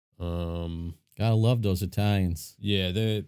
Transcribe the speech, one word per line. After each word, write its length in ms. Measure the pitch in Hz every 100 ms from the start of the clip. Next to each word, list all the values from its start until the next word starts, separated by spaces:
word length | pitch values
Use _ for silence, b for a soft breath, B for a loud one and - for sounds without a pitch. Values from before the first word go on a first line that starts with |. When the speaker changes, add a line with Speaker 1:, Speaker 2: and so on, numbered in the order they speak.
| _ -
Speaker 1:
Um, 760 | 87 85 85 85 85 85 85 - _ -
Speaker 2:
Gotta 200 | 113 113
love 260 | 113 120
those 220 | 104 92
Italians. 720 | 95 - 104 101 90 85 - -
Speaker 1:
Yeah, 320 | 101 98 92
they, 320 | 98 110 107